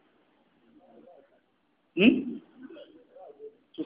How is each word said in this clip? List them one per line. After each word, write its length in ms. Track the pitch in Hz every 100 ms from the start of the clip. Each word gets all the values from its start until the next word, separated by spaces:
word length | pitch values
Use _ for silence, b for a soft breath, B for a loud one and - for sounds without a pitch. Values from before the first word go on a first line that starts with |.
| - _ _ _ _ _ - 294 - 226 539 - - - _ _ _ _ _ -
Hmm? 420 | 214 - - - - - - - - - - - - - - - -
To, 60 | -